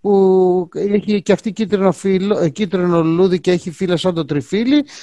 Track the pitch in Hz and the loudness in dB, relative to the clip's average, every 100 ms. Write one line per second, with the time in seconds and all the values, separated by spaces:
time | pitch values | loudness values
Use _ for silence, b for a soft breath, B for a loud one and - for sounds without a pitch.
0 | 202 196 190 185 185 180 175 - 196 202 | 2 2 4 4 4 0 -2 -6 -2 -2
1 | 190 208 - 196 226 185 214 202 190 165 | 0 -4 0 0 0 -6 -4 0 0 0
2 | 196 190 196 208 170 135 208 185 180 170 | -2 0 0 0 -2 -2 -4 -2 0 2
3 | 160 165 190 180 165 180 180 156 190 175 | 2 2 2 0 0 -2 -2 -6 -4 -2
4 | 185 170 143 147 127 196 240 294 285 B | -2 -4 -4 -4 -2 -4 0 0 0 B